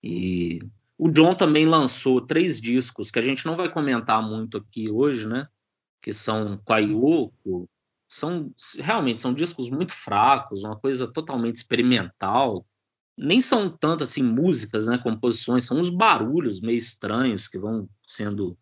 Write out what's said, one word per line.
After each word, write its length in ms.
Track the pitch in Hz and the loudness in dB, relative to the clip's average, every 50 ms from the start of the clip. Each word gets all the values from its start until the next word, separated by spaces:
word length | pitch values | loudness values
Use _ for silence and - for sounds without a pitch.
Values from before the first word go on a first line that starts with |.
| - | -8
E 580 | - 82 87 92 92 90 87 87 85 85 82 - 101 - _ _ _ _ _ | -6 -6 -4 -2 -2 -2 -2 -2 -2 -4 -6 -10 -14 -18 _ _ _ _ _
o 120 | 160 160 | 0 4
John 260 | 151 156 160 170 185 | 6 8 8 6 6
também 300 | 180 196 160 151 156 156 | 4 2 4 4 6 6
lançou 560 | 160 160 160 143 127 - - - 135 127 127 | 6 6 4 4 2 -2 -2 2 2 2 2
três 400 | 120 127 117 151 180 185 143 110 | 2 2 0 2 2 2 0 -4
discos 500 | 110 117 120 127 123 120 - - 104 - | -4 0 0 0 0 -2 -8 -12 -12 -4
que 80 | - 120 | -4 -2
a 20 | |
gente 240 | 113 131 139 131 - | 0 0 -2 -2 -4
não 120 | 160 160 165 | -6 -4 -4
vai 120 | 185 - | -4 -4
comentar 520 | - 170 151 139 127 117 113 120 110 110 | -2 -2 -2 0 0 -2 0 0 0 0
muito 360 | 113 110 107 110 110 110 - 104 | 0 -2 -4 -6 -6 -6 -8 -10
aqui 320 | - _ _ 117 110 110 | -10 _ _ -8 -6 -4
hoje, 380 | 104 113 135 147 139 117 110 110 | 0 2 2 2 2 -2 -4 -4
né? 200 | 113 127 143 151 _ _ _ _ _ _ _ _ _ _ | -6 -6 -6 -8 _ _ _ _ _ _ _ _ _ _
Que 120 | _ - 110 | _ -10 -10
são 460 | - - - 110 110 110 104 101 98 - | -8 -4 -4 -2 -2 -2 -4 -6 -10 -2
com 100 | - 113 | 2 2
a 40 | 110 | 4
Yoko, 920 | 107 104 107 107 123 143 165 165 127 - _ _ _ 98 92 87 90 - _ _ _ _ _ _ _ _ | 4 2 2 2 4 4 4 2 0 -2 _ _ _ -6 -6 -6 -8 -10 _ _ _ _ _ _ _ _
são, 440 | - - - 156 180 175 156 - 135 _ - - - - | -12 -8 -6 -4 -4 -4 -6 -8 -12 _ -20 -18 -14 -10
realmente 440 | 143 156 220 226 160 131 117 117 | -4 -2 0 0 0 0 -2 -2
são 120 | - 131 123 | -2 -4 -2
discos 360 | 139 160 170 - - 127 120 | 0 -2 -4 -4 -8 -8 -6
muito 240 | 131 143 180 170 - | -4 -4 -4 -6 -6
fracos, 680 | - - - 104 101 110 131 139 135 - - 107 98 98 | -14 -8 -2 2 4 6 6 6 4 2 -6 -10 -8 -8
uma 140 | 107 110 107 | -8 -10 -4
coisa 300 | - 135 139 127 127 113 | -4 -4 -2 -2 -4 -6
totalmente 500 | 120 - - 160 139 123 117 117 113 - | -6 -8 -8 -6 -4 -2 -2 -2 -4 -6
experimental. 1080 | - _ - 131 120 127 127 113 95 87 _ _ - 95 104 123 139 127 107 90 - _ _ _ _ _ _ _ _ _ _ - | -6 _ 0 2 2 4 2 2 0 -4 _ _ -4 0 2 2 2 2 0 -4 -8 _ _ _ _ _ _ _ _ _ _ -6
Nem 240 | - 143 180 247 | 0 2 2 2
são 280 | 247 - - 233 208 185 | 4 4 2 2 2 0
tanto 340 | 165 - - 151 165 160 151 | -2 0 0 0 0 0 -4
assim 180 | 131 - - | -6 -2 0
músicas, 640 | 135 120 113 123 156 185 170 127 107 104 - 110 107 | 0 2 2 2 2 2 2 0 -2 -4 -4 -2 0
né, 140 | 113 120 123 | 0 -2 0
composições, 680 | - 123 110 110 120 123 117 - - - 120 127 123 | 0 -2 -4 0 0 -2 -2 0 -2 0 0 0 0
são 140 | - 123 147 | 0 -2 0
uns 100 | 170 175 | 0 0
barulhos 720 | 175 175 220 220 - - 110 113 143 170 165 123 101 92 | 0 2 4 4 4 2 2 0 0 0 0 -2 -4 -4
meio 160 | 95 113 117 117 | -4 -2 -2 -2
estranhos 720 | 113 - - _ - 101 104 117 131 131 110 95 - - | -4 -6 -12 _ -6 -4 -2 0 0 0 -2 -2 -6 -10
que 100 | _ 92 | _ -8
vão 320 | 92 107 113 113 101 95 _ _ _ _ | -6 -4 -4 -6 -6 -8 _ _ _ _
sendo 480 | - - 110 104 104 104 101 90 90 _ | -12 -8 -6 -6 -4 -4 -4 -6 -6 _